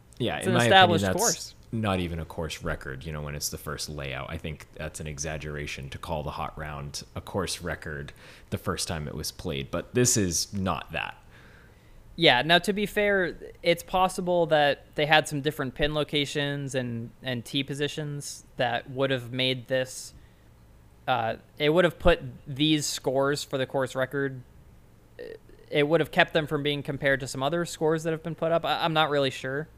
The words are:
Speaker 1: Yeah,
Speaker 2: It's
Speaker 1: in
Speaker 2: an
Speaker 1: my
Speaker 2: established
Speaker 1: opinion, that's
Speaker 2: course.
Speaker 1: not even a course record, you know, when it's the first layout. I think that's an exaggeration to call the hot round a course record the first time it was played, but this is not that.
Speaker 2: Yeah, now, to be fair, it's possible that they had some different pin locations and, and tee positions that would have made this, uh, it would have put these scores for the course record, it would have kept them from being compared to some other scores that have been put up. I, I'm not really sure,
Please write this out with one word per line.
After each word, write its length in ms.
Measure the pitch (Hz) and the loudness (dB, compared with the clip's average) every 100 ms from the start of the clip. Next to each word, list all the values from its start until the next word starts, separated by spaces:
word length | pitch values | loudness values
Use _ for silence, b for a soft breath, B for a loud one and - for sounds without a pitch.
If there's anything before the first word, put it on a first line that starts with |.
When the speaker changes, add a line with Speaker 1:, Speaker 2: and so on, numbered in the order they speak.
| - - | -20 -6
Speaker 1:
Yeah, 180 | 113 76 | -4 -2
Speaker 2:
It's 100 | - | 0
Speaker 1:
in 60 | |
Speaker 2:
an 60 | 180 | 2
Speaker 1:
my 60 | |
Speaker 2:
established 400 | 117 190 185 - | 6 8 8 6
Speaker 1:
opinion, 140 | - - | 2 2
that's 160 | 233 | 0
Speaker 2:
course. 200 | 170 - - - | 0 -8 -16 -8
Speaker 1:
not 260 | 113 110 92 | -4 0 0
even 200 | 87 82 | 0 -4
a 40 | |
course 380 | 80 - 80 - | -6 -6 -6 -6
record, 420 | 87 78 - 65 | -6 -6 -6 -10
you 80 | 80 | -8
know, 100 | 76 | -8
when 120 | 76 | -6
it's 140 | 73 - | -6 -6
the 100 | 78 | -8
first 300 | - 71 - | -8 -8 -8
layout. 420 | 76 69 65 69 | -6 -6 -6 -8
I 60 | 82 | -8
think 300 | 80 78 - - | -8 -10 -14 -10
that's 240 | 78 - | -10 -8
an 80 | 78 | -10
exaggeration 800 | 73 80 76 76 73 73 - 69 | -8 -6 -6 -8 -8 -8 -8 -10
to 80 | - | -10
call 240 | - 80 | -6 -6
the 80 | 73 | -4
hot 260 | - 76 - | -6 -8 -8
round 460 | 76 73 71 - - - | -10 -8 -10 -12 -12 -14
a 40 | |
course 420 | - 107 87 - | -6 -4 -4 -4
record 500 | 87 78 80 73 76 B B B B | -6 -8 -8 -10 -10 B B B B
the 80 | 98 | -6
first 280 | - 87 - | -4 -4 -4
time 220 | 85 76 | -4 -6
it 60 | |
was 180 | - 76 | -6 -8
played, 380 | - 87 71 67 | -8 -6 -6 -4
but 240 | 85 - | -6 -2
this 220 | 120 123 113 | 2 4 4
is 360 | 95 80 - | 2 0 -2
not 400 | 101 92 76 - | -2 -2 -4 -4
that. 240 | 80 50 - - b b b b b b b - | -6 -6 -10 -20 b b b b b b b -18
Speaker 2:
Yeah, 280 | - 165 123 | 4 6 6
now, 160 | 143 175 | 6 4
to 160 | 175 | 4
be 100 | 196 | 0
fair, 520 | 202 - 208 196 175 - 69 - | 0 2 4 4 2 -2 -14 -2
it's 200 | 175 170 | 2 2
possible 640 | - 185 185 185 180 175 165 | 2 2 2 2 2 2 6
that 380 | 156 143 131 - - | 6 6 2 -4 -2
they 100 | 151 | 4
had 200 | 156 151 | 4 4
some 140 | 147 | -2
different 340 | 139 147 131 | -2 -2 -6
pin 200 | - 151 | 0 0
locations 800 | 151 143 147 139 151 143 143 139 | 0 0 0 0 -2 -2 -2 -4
and, 360 | 131 123 117 117 - | -4 -4 -6 -8 -10
and 200 | 131 120 | -6 -6
tee 220 | 107 143 | -4 -4
positions 800 | 135 139 143 - 151 143 - - - - | -4 -4 -4 -4 -8 -8 -10 -14 -16 -2
that 320 | 123 120 - | 0 0 -4
would 200 | 131 135 | -2 0
have 220 | 135 120 | 0 -4
made 340 | 127 131 131 117 | 0 0 0 -2
this, 440 | 131 131 - - - b b b b - - - - - | -2 -2 -8 -14 -18 b b b b -20 -20 -20 -12 -2
uh, 280 | 127 113 117 - - | 0 0 -4 -10 0
it 120 | 151 | 2
would 140 | 165 | 6
have 140 | 175 - | 4 4
put 220 | 175 165 135 - - | 4 4 0 -12 -12
these 380 | 131 151 156 | 0 4 4
scores 580 | 135 - - 131 135 143 | 2 -4 -2 2 2 0
for 140 | - 139 | -4 -4
the 80 | |
course 300 | 127 143 127 | -2 -2 -2
record, 480 | 131 127 143 139 131 - - - - - - - - 62 - - - - | -2 -2 -2 -4 -6 -16 -20 -20 -20 -20 -20 -20 -16 -14 -14 -18 -20 -2
it 180 | 151 147 | 2 4
would 120 | 160 | 4
have 100 | 151 | 2
kept 240 | - 170 | 2 4
them 120 | 170 147 | 4 0
from 160 | 151 | -2
being 200 | 143 147 | 0 -2
compared 360 | 135 143 143 139 | -4 -2 2 2
to 60 | 131 | 0
some 160 | 135 | -2
other 220 | 139 170 | -2 0
scores 380 | 170 - 156 160 | -4 0 0 0
that 80 | 160 | -2
have 120 | 160 | -4
been 120 | 170 | -6
put 180 | 156 160 | -4 0
up. 140 | 165 156 | 0 2
I, 180 | 139 | 0
I'm 80 | 165 | 2
not 160 | 156 156 | 2 4
really 220 | 143 135 | 4 2
sure, 380 | - 131 135 160 | 0 -4 -4 -6